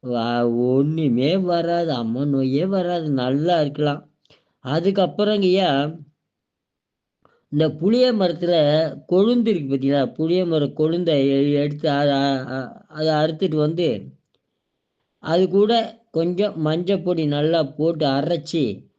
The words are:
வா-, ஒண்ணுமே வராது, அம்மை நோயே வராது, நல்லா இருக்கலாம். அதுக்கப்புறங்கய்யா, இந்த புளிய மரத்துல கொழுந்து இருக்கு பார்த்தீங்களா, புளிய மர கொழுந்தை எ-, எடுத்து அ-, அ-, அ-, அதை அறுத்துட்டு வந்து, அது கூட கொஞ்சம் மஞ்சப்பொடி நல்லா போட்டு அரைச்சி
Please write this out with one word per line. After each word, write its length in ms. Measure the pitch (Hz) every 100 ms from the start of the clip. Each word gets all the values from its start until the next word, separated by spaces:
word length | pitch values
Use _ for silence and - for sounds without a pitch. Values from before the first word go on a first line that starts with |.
| 127
வா-, 480 | 120 117 120 120 120
ஒண்ணுமே 800 | 123 131 147 160 151 120 135 190
வராது, 540 | 180 170 170 170 170
அம்மை 340 | 127 113 120 143
நோயே 400 | 135 131 135 190
வராது, 440 | 196 175 175 156
நல்லா 520 | 135 127 139 160 175
இருக்கலாம். 480 | 151 143 147 143 - _ _ _ _ _
அதுக்கப்புறங்கய்யா, 1400 | 127 151 175 196 180 147 208 214 190 185 180 139 147 165 - _ _ _ _ _ _ _ _ _ _ _ _ _ _
இந்த 220 | 147 156
புளிய 420 | - 175 240 254
மரத்துல 400 | 220 185 170 175 170 147 156 160 135 -
கொழுந்து 400 | 180 214 247 226
இருக்கு 280 | 185 135 135
பார்த்தீங்களா, 380 | 135 143 127
புளிய 320 | - 160 180 180
மர 200 | 160 143
கொழுந்தை 600 | 147 156 170 170 147 139
எ-, 240 | 139 143
எடுத்து 360 | 143 147 147 151
அ-, 200 | 143 147
அ-, 380 | 139 139 135 131
அ-, 380 | 131 123 - _
அதை 200 | 151 156
அறுத்துட்டு 480 | 151 156 160 190 156
வந்து, 500 | 151 165 165 104 - - _ _ _ _ _ _ _ _ _ _
அது 320 | - 170 185
கூட 540 | 190 214 233 226 - _
கொஞ்சம் 540 | 160 170 180 208 165 151
மஞ்சப்பொடி 640 | 160 175 196 180 175 156
நல்லா 360 | 147 151 170
போட்டு 420 | 143 - 160 160 147
அரைச்சி 800 | 135 147 170 151 165 123 98 -